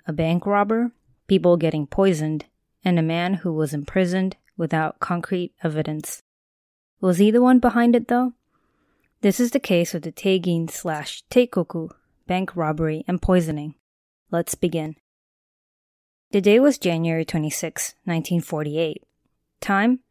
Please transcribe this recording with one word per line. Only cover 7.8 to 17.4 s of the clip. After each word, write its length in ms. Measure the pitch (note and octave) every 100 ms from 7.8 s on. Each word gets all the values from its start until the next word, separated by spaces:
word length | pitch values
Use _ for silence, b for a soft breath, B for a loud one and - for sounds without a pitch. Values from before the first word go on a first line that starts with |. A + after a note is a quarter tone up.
| A#3+
it, 140 | A#3+ A#3
though? 260 | A#3+ B3+ - _ _ _ _ _ _ _ _
This 220 | G3+ F#3+
is 100 | A#3+
the 80 | C4+
case 340 | - F3 F3
of 100 | E3+
the 100 | D#3+
Teigin 580 | - G3 F#3+ F3 E3+ E3
slash 520 | - F3 D3+ C#3+ - -
Teikoku 600 | B3 A#3+ - E3 E3+ D#3+ - _ _ -
bank 300 | F3+ F#3 F3+
robbery 480 | D#3 D#3 D#3+ D#3 -
and 160 | F3+
poisoning. 540 | - F#3 D#3+ D3+ D3 - _ _ _ _ _
Let's 220 | E3+ E3+
begin. 420 | - F3 D#3+ D#3 D#3 _ _ _ _ _ _ _ _ _ _ _ _ _
The 120 | G3+
day 180 | G3 A3
was 180 | C#4+ -
January 480 | F3+ E3 E3 E3 D#3+
twenty-sixth, 680 | E3